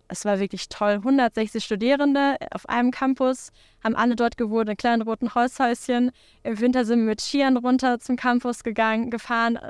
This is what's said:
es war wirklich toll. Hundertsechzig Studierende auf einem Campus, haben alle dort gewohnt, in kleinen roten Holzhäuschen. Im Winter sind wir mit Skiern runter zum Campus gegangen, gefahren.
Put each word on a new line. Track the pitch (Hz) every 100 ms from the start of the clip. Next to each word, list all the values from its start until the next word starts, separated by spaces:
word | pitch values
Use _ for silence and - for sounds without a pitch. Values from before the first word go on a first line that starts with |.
| -
es | 175
war | 208 196
wirklich | 196 190 -
toll. | - 208 208
Hundertsechzig | 240 277 240 - 214 226 -
Studierende | 208 233 277 285 277 277 - -
auf | - -
einem | 233 247
Campus, | - 269 262 254 254 - _ _ _
haben | 220 226
alle | 240 233
dort | 233 -
gewohnt, | 220 226 214
in | 202
kleinen | 240 233
roten | 220 220 233 240
Holzhäuschen. | 247 - 247 233 - 240 247 - _ _
Im | - 214
Winter | 247 254 226
sind | 233
wir | 220
mit | 220
Skiern | - 285 269 247
runter | 247 262 254 240
zum | - 247
Campus | 254 240 247 240
gegangen, | 233 214 220 220 233
gefahren. | 226 - 233 233 233